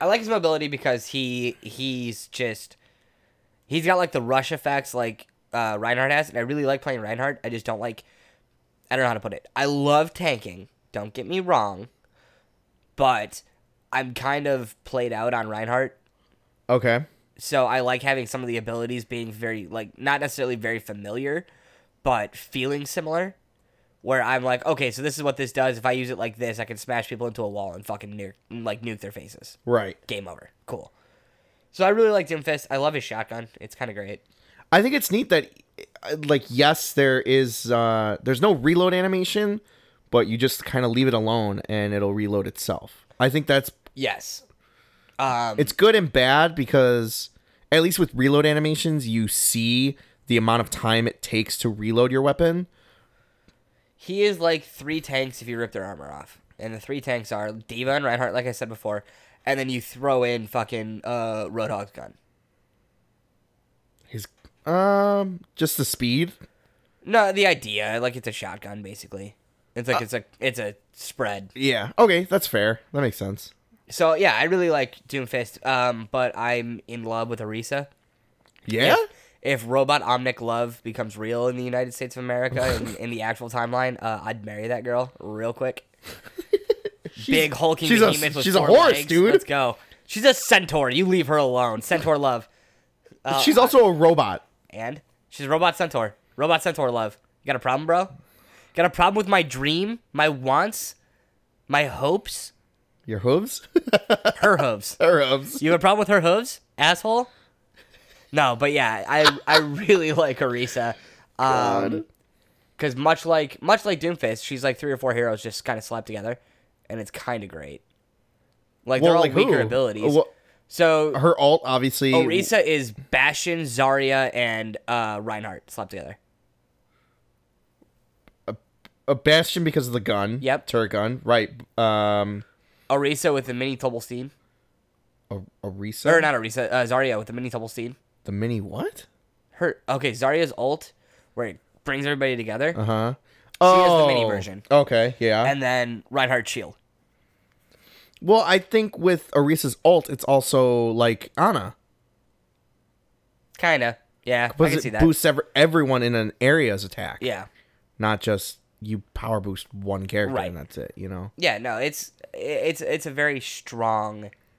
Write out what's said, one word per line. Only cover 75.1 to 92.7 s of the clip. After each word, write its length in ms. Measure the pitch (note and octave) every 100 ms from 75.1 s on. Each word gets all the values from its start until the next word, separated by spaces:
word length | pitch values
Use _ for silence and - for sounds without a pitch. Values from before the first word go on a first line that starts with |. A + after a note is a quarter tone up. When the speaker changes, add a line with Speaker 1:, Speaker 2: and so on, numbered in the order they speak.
| C#3 B2 C3 A#2 - -
Speaker 1:
um, 420 | B2+ B2 A#2 A2
but 240 | C3 B2 -
I'm 440 | A#2+ A#2+ A#2 A#2 -
in 160 | A#2
love 240 | A2+ A2+ A2+
with 120 | A2+
Orisa. 480 | G#2+ A2 A#2 C#3 C#3+ _ _ _ _ _ _ _ -
Speaker 2:
Yeah? 280 | A2 C#3+ F#4+ G#4+ _ _ _
Speaker 1:
If, 200 | C3+ C3
if 20 | A2+
Robot 340 | C3+ C3+ D3
Omnic 380 | - B2+ B2+ B2
Love 400 | A#2 A#2 A#2+ A#2
becomes 320 | A#2 A#2+ A2 G#2
real 320 | A2 A#2 B2
in 80 | B2
the 80 |
United 280 | B2 B2 B2+
States 220 | - B2+ B2+
of 60 |
America, 500 | B2+ B2 B2+ B2+ B2+
Speaker 2:
<laughs> 20 | A#2
Speaker 1:
in, 180 | A2+ G#2
in 140 | A#2
the 120 | A#2
actual 260 | A2 A2+ A#2+
timeline, 520 | A#2+ A#2 B2 B2+ B2
uh, 180 | A2+ A2
I'd 220 | A2+ A2+
marry 240 | G#2 G#2+ A2+
that 160 | A#2+
girl 280 | B2 A#2+ B2+ -
real 340 | G2+ G#2+ A#2
quick. 340 | - C3 - - _
Speaker 2:
<laughs> 1080 | - - - - - G4+ - - - - -
She's, 140 | - C#3
Speaker 1:
Big 180 | D#3 D3+
hulking 340 | B2+ D#3+ D#3+ E3+
Speaker 2:
she's 120 | A#3
a, 60 | G#3+
Speaker 1:
behemoth 240 | D3 D3+ D3
with 80 |
Speaker 2:
she's 100 | C3
a 40 | F#3
Speaker 1:
four 100 | D3
Speaker 2:
horse, 240 | B3+ E4
Speaker 1:
legs. 120 | D3+ D3
Speaker 2:
dude. 240 | E3 G3+
Speaker 1:
Let's 120 | F#4+
go. 320 | - C#3+ B2 A#2 - - -
She's 180 | G#3+
a 80 | C4+
centaur. 560 | B3+ - G3+ F3+ D#3 C3
You 160 | C3+
leave 220 | F#3 F#3 C#3
her 100 | D3+
alone. 460 | C3+ B2 A#2+ A2
Centaur 340 | - E3+ D#3+ D3
Love. 320 | C#3 A#2+ - _ _